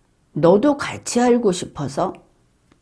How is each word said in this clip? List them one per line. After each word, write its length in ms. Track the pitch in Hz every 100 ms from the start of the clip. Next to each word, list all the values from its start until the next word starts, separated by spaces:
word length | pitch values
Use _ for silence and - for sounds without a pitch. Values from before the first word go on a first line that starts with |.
| _ _ _
너도 440 | - 170 202 294 285
같이 420 | - - - 240
알고 320 | 247 240 208
싶어서 640 | 180 - - 143 - 180 - _ _ _ _ _ _